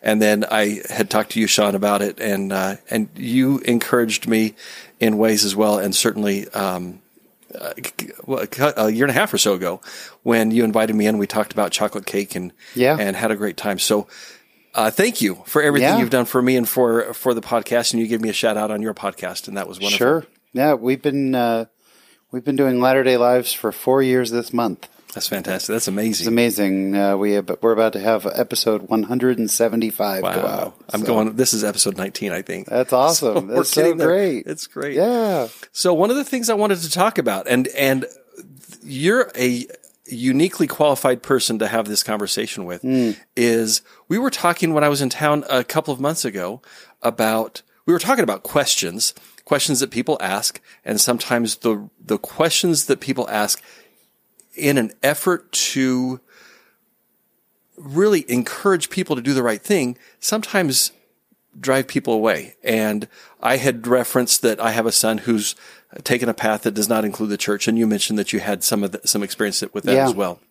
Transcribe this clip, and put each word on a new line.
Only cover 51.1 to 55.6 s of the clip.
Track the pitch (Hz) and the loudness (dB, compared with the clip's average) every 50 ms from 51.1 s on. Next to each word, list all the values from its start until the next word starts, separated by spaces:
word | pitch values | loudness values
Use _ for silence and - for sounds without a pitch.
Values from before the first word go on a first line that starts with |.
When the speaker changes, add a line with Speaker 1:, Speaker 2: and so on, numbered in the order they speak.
| 123 113 - - 123 120 117 110 - | 0 -2 0 0 0 0 0 0 -4
Speaker 1:
the, | - - 120 113 101 104 104 _ _ - | -2 0 0 0 0 -4 -12 _ _ -4
the | - 107 104 | -4 -4 -4
questions | - - - - 151 165 160 - - 180 165 143 - | -4 -10 -2 0 0 2 2 2 2 2 2 0 2
that | - 139 - | 0 0 -2
people | - - 131 127 117 - | 0 -6 -4 -4 -4 -4
ask | - 107 107 104 - - - - - - - _ _ _ _ _ _ _ _ _ _ _ _ _ _ | -2 -2 0 0 -2 -4 -6 -20 -20 -20 -20 _ _ _ _ _ _ _ _ _ _ _ _ _ _
in | - 143 143 143 139 | -2 0 2 2 2
an | 113 107 - _ - | 0 -2 -6 _ 0
effort | 131 147 - - 185 180 170 - _ - | 0 0 0 0 0 -2 -2 -4 _ -4
to | - | -4